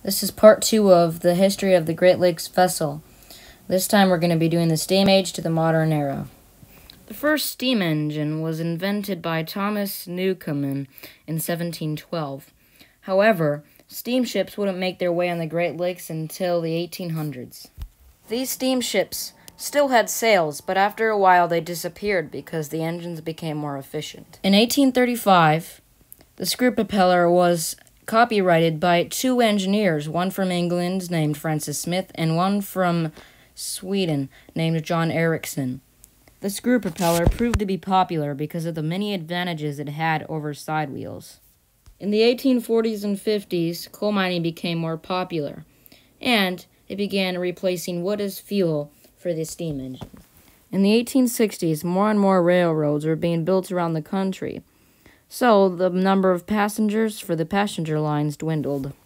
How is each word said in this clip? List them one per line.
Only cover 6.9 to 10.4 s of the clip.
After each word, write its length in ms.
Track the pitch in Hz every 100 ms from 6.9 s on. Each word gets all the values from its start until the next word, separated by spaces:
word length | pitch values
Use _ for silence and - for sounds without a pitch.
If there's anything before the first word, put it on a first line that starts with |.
| - -
The 80 | 220
first 340 | 294 302 -
steam 320 | - 254 240
engine 600 | 175 151 151 151 151 156
was 160 | 160 160
invented 600 | 170 165 190 202 202 180
by 220 | 170 165
Thomas 640 | 165 208 202 208 202 - -
Newcomen 840 | 180 190 185